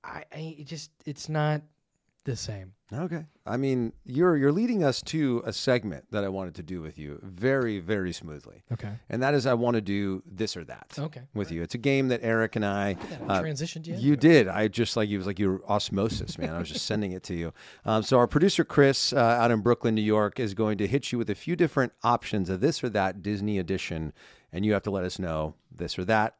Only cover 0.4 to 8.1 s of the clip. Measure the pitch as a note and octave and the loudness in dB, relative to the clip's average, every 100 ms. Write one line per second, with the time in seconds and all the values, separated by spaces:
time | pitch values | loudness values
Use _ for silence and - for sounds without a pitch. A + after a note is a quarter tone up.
0.4 | D#3+ D#3 C#3+ D#3+ - _ - C#3+ - D#3 | -12 -12 -14 -14 -14 _ -12 -12 -4 0
1.4 | D3+ D3+ D3+ _ _ _ _ _ - A#2 | 0 0 -4 _ _ _ _ _ -8 -6
2.4 | - G2+ F#2+ G2 _ A2 F3 E3 D#3 _ | -6 -10 -12 _ _ -8 -6 -6 -10 _
3.4 | - A#2+ C#3 B2+ A#2 - - B2+ F3+ D#3+ | -6 -2 0 0 -2 -6 -8 2 4 4
4.4 | C#3 D#3 A#3 A3+ D3+ B2+ - D#3+ D3 A#2 | 4 4 2 2 2 0 -4 -2 0 0
5.4 | - G#2 - B2 G#2 D2 - G#2+ G2 F#2+ | -2 -4 2 2 0 -8 -6 -4 -2 -4
6.4 | F#2 E2 D#2+ F2+ D#2 D2 D2 C#2+ F#2+ F2+ | -8 -10 -10 -10 -10 -12 -12 -12 -14 -2
7.4 | A#2+ C3+ A#2+ G#2 E2+ G#2 F#2 | 0 2 0 -2 -2 -2 -2